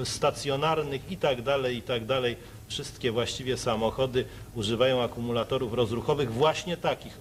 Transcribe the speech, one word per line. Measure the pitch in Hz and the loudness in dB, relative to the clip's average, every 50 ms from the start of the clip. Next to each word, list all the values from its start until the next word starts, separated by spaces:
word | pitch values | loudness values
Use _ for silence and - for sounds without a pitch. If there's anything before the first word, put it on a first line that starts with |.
| 127 | -4
stacjonarnych | 113 - - - 147 - - - 143 135 139 147 160 160 156 151 143 139 131 - - 185 | -4 -4 2 2 2 2 2 -2 -2 0 2 2 2 2 2 0 -2 -4 -6 -6 -6 -8
i | |
tak | 170 - 151 131 120 117 | 0 2 2 2 2 0
dalej, | 127 139 139 131 127 123 | 0 0 2 2 0 -2
i | 120 104 | -2 -4
tak | - 127 120 110 | -2 -4 -2 0
dalej. | 110 131 135 127 120 117 - - - - - - - | 0 0 0 2 0 -2 -2 -10 -16 -16 -18 -14 -10
Wszystkie | - - 143 - - - - 123 110 | -8 -8 -8 -8 -12 -4 -2 0 2
właściwie | 117 117 110 - - 131 127 127 | 2 0 0 -2 -6 -2 -2 -2
samochody | 117 - 127 113 107 113 110 110 - 135 131 123 127 113 113 - - - - - | 0 2 0 2 4 2 2 2 2 0 2 2 0 0 0 -6 -14 -14 -12 -6
używają | 117 104 98 117 107 127 131 131 127 120 | -4 -2 0 2 4 4 4 4 4 2
akumulatorów | 117 - 120 120 120 120 117 110 - 135 131 131 113 107 | 0 -2 -4 -4 0 0 0 0 2 0 0 0 0 2
rozruchowych, | 117 123 101 110 117 - - 151 143 147 120 110 | 2 2 2 2 -2 2 0 2 2 2 0 2
właśnie | 120 143 156 151 - - 180 175 | 4 4 4 4 2 -2 -4 -6
takich | 160 - 165 135 - - - - - | -2 0 -2 -2 -2 -4 -14 -16 -16